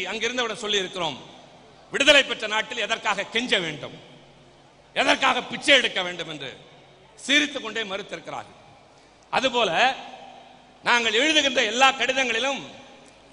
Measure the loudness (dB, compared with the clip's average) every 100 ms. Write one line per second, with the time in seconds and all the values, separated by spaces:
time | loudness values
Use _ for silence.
0 | -2 -4 -4 -2 -4 -4 -2 -2 -2 -4
1 | -4 -6 -12 -20 -20 -20 -20 -20 -8 2
2 | 6 6 4 -2 -4 -4 -4 -6 -4 -2
3 | -2 -4 -4 -4 0 0 -2 -6 -12 -16
4 | -20 -20 -20 -20 -20 -20 -20 -20 -8 -2
5 | 2 2 2 0 -4 -4 4 4 4 -2
6 | -4 -6 -10 -10 -12 -14 -20 -20 -20 -20
7 | -20 -10 0 2 2 -4 -8 -6 -6 -8
8 | -10 -12 -10 -12 -12 -18 -20 -20 -20 -20
9 | -20 -20 -4 0 0 2 2 4 4 2
10 | -8 -16 -18 -20 -20 -20 -20 -6 2 2
11 | 4 2 4 4 2 2 0 4 4 4
12 | 0 0 0 -2 -2 -4 -8 -18 -20 -20
13 | -20 -20 -14